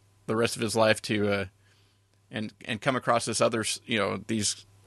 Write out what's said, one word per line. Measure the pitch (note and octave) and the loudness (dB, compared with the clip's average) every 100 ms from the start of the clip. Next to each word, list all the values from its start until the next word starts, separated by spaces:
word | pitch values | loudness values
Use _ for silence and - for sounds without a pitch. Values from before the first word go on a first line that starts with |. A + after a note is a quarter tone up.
| _ _ - | _ _ -4
the | |
rest | A2+ A#2 - | 0 0 0
of | |
his | A2+ | 0
life | A2 A2 A2 | 4 4 4
to, | - G#2+ G#2 | 0 0 0
uh, | G2+ G2 _ _ _ _ _ _ _ _ | 0 -4 _ _ _ _ _ _ _ _
and, | A#2+ G#2+ - | -8 -8 -10
and | - A2+ | -10 -4
come | D3 B2+ | -2 -2
across | C3 A#2 - | 2 0 0
this | A2 | 0
other, | A#2 A#2 | 2 2
s-, | G#2+ - - | -2 -4 -2
you | A#2 | 0
know, | G2 G2+ - | 0 -2 -4
these, | A2+ G2+ - - - | -2 -2 -4 -12 -20